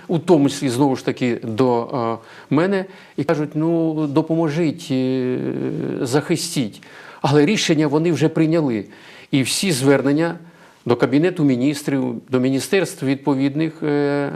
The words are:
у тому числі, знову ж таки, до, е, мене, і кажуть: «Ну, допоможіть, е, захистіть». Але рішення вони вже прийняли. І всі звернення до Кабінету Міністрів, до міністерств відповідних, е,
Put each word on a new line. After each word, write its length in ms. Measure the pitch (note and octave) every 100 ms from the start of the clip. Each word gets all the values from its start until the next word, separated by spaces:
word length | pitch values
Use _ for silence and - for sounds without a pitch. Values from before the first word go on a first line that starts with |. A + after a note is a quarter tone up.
| -
у 100 | E3
тому 300 | - E3+ C#3
числі, 200 | C3+ C#3+
знову 280 | A#2+ C#3+ -
ж 80 | -
таки, 360 | B2+ B2+ A2+
до, 760 | A#2 G#2+ C3 A#2+ A#2 C#3+ A#2 A2+
е, 40 | - - - C#3+
мене, 300 | F3+ G3 F#3 - - -
і 80 | C#3+
кажуть: 260 | D#3+ D3 D3+
«Ну, 400 | D#3+ E3+ D#3+ D#3 D#3
допоможіть, 840 | C3+ D#3 E3 E3 C#3+ E3+ B2 -
е, 480 | C3 C3 C3 B2+ B2+ C3+ C3+ C3 - C3+ -
захистіть». 840 | C3+ C3 - F3 - - A2+ - - - - -
Але 240 | - D3 D3
рішення 400 | G#3+ - D#3 D#3
вони 260 | C#3+ E3
вже 160 | D3+ D3+
прийняли. 560 | D#3 D#3+ E3 D3 A2+ F#2+ - - - -
І 120 | C#3+
всі 300 | B2 - G3
звернення 640 | D3 C3+ C#3 B2+ C#3+ E3 E3+ - - - - -
до 100 | A#2+
Кабінету 480 | C3 C3+ F3 F3 D3
Міністрів, 720 | B2 C3 D3 - C#3 B2+ A#2 -
до 100 | B2+
міністерств 640 | B2+ C3+ B2 G3 D#3+ - C3
відповідних, 760 | C3+ D3+ C3+ C#3 C#3 D#3+ D#3
е, 480 | D#3 C#3+ C#3+ C#3+ C#3+